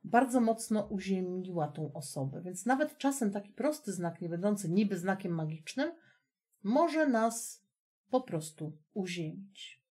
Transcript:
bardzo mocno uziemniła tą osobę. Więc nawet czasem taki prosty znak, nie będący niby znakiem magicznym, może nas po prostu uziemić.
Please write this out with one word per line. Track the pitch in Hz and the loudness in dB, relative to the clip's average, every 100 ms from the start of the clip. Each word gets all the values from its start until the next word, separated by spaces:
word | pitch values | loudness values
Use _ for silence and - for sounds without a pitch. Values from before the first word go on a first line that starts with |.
bardzo | - 233 262 254 | 4 4 6 4
mocno | 226 220 - 214 202 | 4 2 0 0 0
uziemniła | 196 190 190 180 185 185 170 151 | -4 0 0 0 -4 -4 -2 -2
tą | - 151 | -4 -8
osobę. | 170 - 147 135 127 | -8 -8 -4 -4 -4
Więc | 180 180 | -8 -4
nawet | 240 269 302 - | 2 2 2 0
czasem | 269 269 208 | -2 2 0
taki | 202 - | 0 -8
prosty | - 277 302 208 | -2 -2 0 -6
znak, | 175 170 - | -4 -4 -4
nie | 170 | -4
będący | 170 202 202 160 | 0 0 0 2
niby | 185 208 185 | 4 4 0
znakiem | 185 190 180 | -2 -2 -2
magicznym, | 165 156 156 - - 311 339 _ _ _ _ _ _ | -2 -4 -6 -8 -2 -2 -4 _ _ _ _ _ _
może | 196 262 339 311 302 | 2 4 4 4 4
nas | 226 226 226 - - _ _ _ _ _ | 4 2 0 -10 -14 _ _ _ _ _
po | 254 | 0
prostu | 254 165 - - 156 - _ | 0 -6 -6 -10 -10 -10 _
uziemić. | 208 180 175 156 185 - - - - _ | -6 -4 -4 -6 -6 -14 -18 -18 -20 _